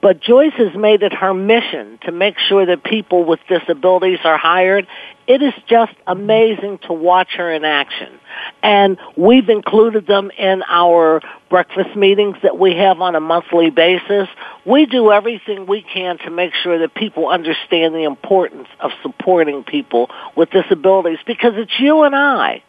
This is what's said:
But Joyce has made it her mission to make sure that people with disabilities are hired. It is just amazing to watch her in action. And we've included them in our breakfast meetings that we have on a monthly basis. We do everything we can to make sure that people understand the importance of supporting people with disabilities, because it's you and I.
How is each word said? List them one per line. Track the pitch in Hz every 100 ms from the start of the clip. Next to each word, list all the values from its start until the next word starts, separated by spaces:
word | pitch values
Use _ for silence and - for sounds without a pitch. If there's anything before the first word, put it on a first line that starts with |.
But | 202 180
Joyce | - 247 302
has | - 220
made | 170 214 214
it | 202
her | - 190
mission | 190 196 226 - 156 104 113
to | -
make | 170 196 180
sure | 220 196
that | 185 175
people | - 220 196 180
with | 170 170 -
disabilities | 180 - 156 180 185 185 175
are | 170 156
hired. | 160 180 185 196 185 - - - -
It | 262
is | 277 - -
just | 233 226 - -
amazing | 185 202 220 226 208 196 190 -
to |
watch | 165 170 180 185 -
her | 175
in | 160
action. | 156 147 139 - - - _ - - -
And | 214 208 196 190 - -
we've | 180 254 208
included | 214 - 208 226 220 180
them | 202 196 -
in | 196 190 185
our | 175 175 170 160 156 - - _
breakfast | 180 175 - 190
meetings | 208 196 196 208 185
that | 190 -
we | 190 170
have | 196 170
on | 180
a | 165
monthly | 156 170 170 170 165
basis. | 147 165 185 - 202 190 - - -
We | - 262 302
do | 247 220
everything | 208 208 226 - 196 185
we | 208
can | - 190 185 170
to | 170
make | 170 180
sure | - 180 170
that | 160
people | - 214 - 160
understand | 180 160 156 - 170 165
the | 160
importance | 156 131 - 190 175 - 127 -
of | 143 -
supporting | 143 - 190 180 156 143
people | - 147 135 120 120 - - -
with | 165
disabilities, | 190 - 180 185 190 175 160 -
because | 233 240 208
it's | 220 -
you | 269 311
and | 294 277
I. | 285 240 98 58